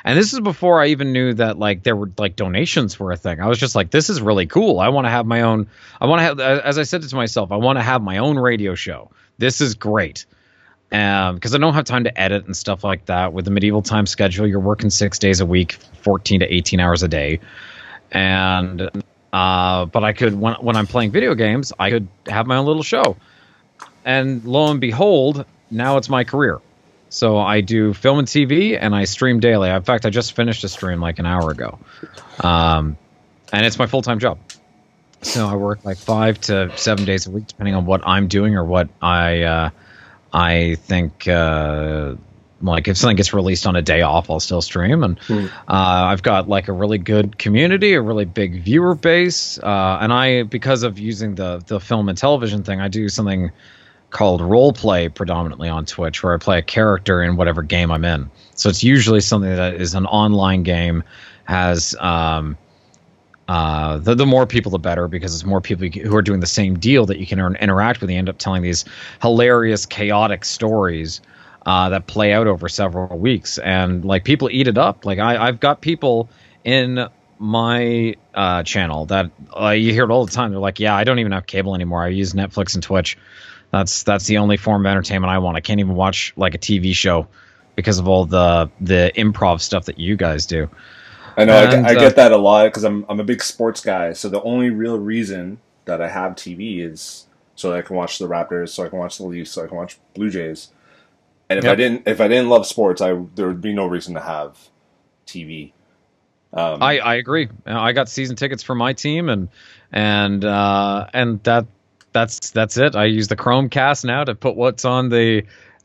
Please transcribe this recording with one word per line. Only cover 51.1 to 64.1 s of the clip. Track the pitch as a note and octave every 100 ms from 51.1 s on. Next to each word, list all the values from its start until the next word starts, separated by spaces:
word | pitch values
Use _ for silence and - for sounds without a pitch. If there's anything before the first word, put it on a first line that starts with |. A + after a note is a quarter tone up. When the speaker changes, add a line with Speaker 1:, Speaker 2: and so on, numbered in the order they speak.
| G#2 G#2+ F#2+
Speaker 1:
the, | F#2 F2 F2
the | G#2
film | - A2+ G2+
and | F#2+
television | C#3 C#3+ A2+ G2+
thing, | G2 F#2+
I | G2
do | G#2 G#2
something | - G2+ F#2+ E2+ - - - _ _ _
called | - G#2 F2+
role | E2+ A2+ C#3+
play | - A2 F2+ E2+
predominantly | - F2+ E2+ E2 A#1+ E2
on | D#2+
Twitch, | D#2+ - E2 -
where | F#2
I | E2+
play | - F2+
a |
character | - A2+ A2 F#2+ G2 F2+
in | F2 F2
whatever | F2 F2
game | D#2 F2 E2+
I'm | D#2+
in. | E2+ D#2 C2+ - _
So | - G#2
it's | F2+
usually | A#2+ C3+ A2 G#2+
something | - G#2+ F#2+
that | F#2 F2+
is | F2 F2
an | F#2+ F#2+
online | G#2+ G#2+ G2+ F#2+ F#2
game, | E2+ F2 F2 E2+ - - - -
has, | - F#2 F2+ E2+ - -
um, | F2+ E2 D#2+ D#2+ D2+ D2+ _ _ _ _ _ _ _ _ -
uh, | E2+ D#2 D#2 D#2 D2+
the, | F2